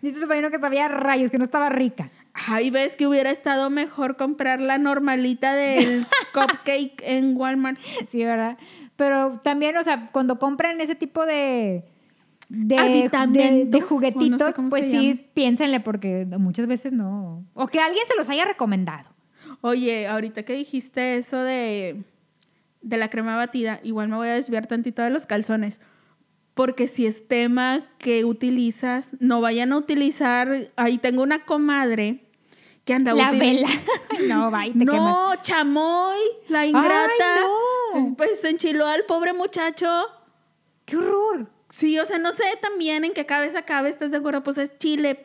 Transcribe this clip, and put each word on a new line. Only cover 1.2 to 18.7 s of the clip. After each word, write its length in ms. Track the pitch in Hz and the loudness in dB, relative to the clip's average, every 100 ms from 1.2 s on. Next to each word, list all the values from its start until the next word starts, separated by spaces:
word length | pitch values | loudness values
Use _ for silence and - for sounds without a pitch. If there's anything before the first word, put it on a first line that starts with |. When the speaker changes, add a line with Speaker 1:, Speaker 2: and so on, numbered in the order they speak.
| 254 | 2
Speaker 1:
que 80 | 262 | 0
no 60 | |
estaba 240 | 247 294 285 | 0 0 0
rica. 420 | 262 254 - 143 _ _ | 2 0 -2 -12 _ _
Speaker 2:
Ay, 360 | - - 220 247 | -12 -4 0 0
ves 260 | 262 269 - | 0 -2 0
que 100 | 285 | 2
hubiera 240 | 285 262 | 4 2
estado 400 | 277 294 269 269 | -2 0 0 0
mejor 460 | 285 294 - 262 269 | -2 -4 -4 -6 -2
comprar 440 | 269 294 262 262 | -4 -2 -2 0
la 180 | 262 269 | 0 0
normalita 760 | 285 277 277 262 254 247 262 | 2 2 0 2 0 0 0
del 500 | 277 277 269 240 247 240 539 | 2 2 4 4 4 0 -2
Speaker 1:
<laughs> 160 | - | 0
Speaker 2:
cupcake 680 | - 403 339 - 277 277 - | 0 0 0 -2 -2 -2 -8
en 320 | - 254 269 254 | -4 0 0 0
Walmart. 420 | 262 269 262 269 - - 233 | 0 0 -2 -4 -10 -10 -6
Speaker 1:
Sí, 140 | 240 | -4
¿verdad? 340 | 233 233 226 247 - - 285 _ | 0 0 -2 -6 -16 -20 -20 _
Pero 420 | 277 277 269 247 | 2 2 0 -2
también, 320 | - 285 294 330 | -2 0 0 0
o 80 | |
sea, 260 | 330 277 226 | 0 -2 -2
cuando 300 | 277 254 247 | -2 0 0
compran 400 | 269 277 330 339 | -2 -2 -4 -4
ese 160 | 311 320 | -4 -4
tipo 280 | 294 - | -4 -2
de, 600 | 320 294 277 247 214 180 170 _ _ _ _ _ - | -2 0 0 0 -2 -4 -8 _ _ _ _ _ -12
de, 280 | 220 214 262 | -4 2 4
Speaker 2:
Aditamentos, 540 | 277 254 247 269 262 | 6 4 4 2 4
Speaker 1:
de, 320 | 269 269 262 262 | 6 6 6 4
de 120 | 254 | 2
Speaker 2:
o 20 | |
no 60 | 359 | 2
sé 0 | |
Speaker 1:
juguetitos, 680 | 294 262 240 302 247 294 320 | 0 0 2 2 2 0 0
Speaker 2:
cómo 120 | 262 | -2
Speaker 1:
pues 160 | 277 277 | 0 2
Speaker 2:
se 40 | |
Speaker 1:
sí, 180 | 277 277 | 2 2
Speaker 2:
llama. 60 | 254 - | 0 -4
Speaker 1:
piénsenle, 440 | - 262 240 302 269 | -2 2 2 2 0
porque 460 | 220 208 196 185 185 | -2 -4 -2 -4 -4
muchas 400 | 180 185 175 233 | -2 0 0 -2
veces 260 | 247 269 | -2 -2
no. 520 | 254 196 202 185 165 185 | -4 -4 -6 -8 -12 -16
O 140 | - 262 | -6 -2
que 100 | 320 | 0
alguien 260 | 320 359 466 | 0 0 0
se 80 | 466 | -2
los 120 | 226 | 0
haya 160 | 285 | -2
recomendado. 640 | 359 403 226 | -2 -2 -2